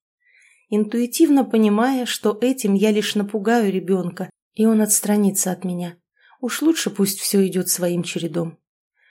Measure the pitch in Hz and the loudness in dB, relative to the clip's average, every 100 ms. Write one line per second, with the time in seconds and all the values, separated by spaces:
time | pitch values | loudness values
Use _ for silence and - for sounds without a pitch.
0 | _ _ _ _ _ _ _ 208 214 233 | _ _ _ _ _ _ _ -2 0 -2
1 | 240 - 330 277 - 226 214 208 247 262 | -2 2 4 4 4 2 4 4 2 0
2 | 240 - 214 208 247 262 202 196 214 214 | -4 -2 -2 0 0 0 0 2 2 2
3 | 208 208 202 220 196 240 208 185 170 190 | 0 -2 -4 -4 0 2 2 -2 0 -2
4 | 175 170 185 - _ - 220 220 214 - | -2 -8 -10 -14 _ 0 2 4 2 0
5 | 202 208 202 190 190 180 185 175 175 175 | 0 2 2 0 -2 -4 -6 -6 -8 -12
6 | _ _ _ _ 240 - 302 330 - 202 | _ _ _ _ -8 -2 0 0 -2 -2
7 | 196 - - 202 190 180 180 - 175 175 | -2 -2 -2 0 2 0 -2 -2 -2 -2
8 | 170 175 165 165 165 147 _ _ _ _ | -4 -6 -6 -4 -6 -8 _ _ _ _
9 | _ | _